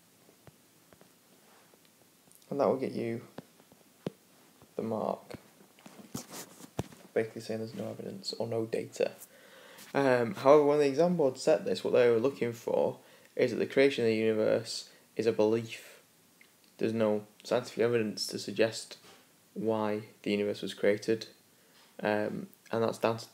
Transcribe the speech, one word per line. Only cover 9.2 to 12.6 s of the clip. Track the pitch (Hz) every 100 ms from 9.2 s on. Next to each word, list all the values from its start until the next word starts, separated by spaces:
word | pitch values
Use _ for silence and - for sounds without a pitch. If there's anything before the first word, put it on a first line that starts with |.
| - - - - - - -
Um, | 139 139 127 117 -
however, | 135 151
when | 143 147
the | 143
exam | 135 175 175
board | 139 127
set | - 156 185
this, | 98
what | -
they | 120 120
were | 117
looking | 127 139 120
for | 117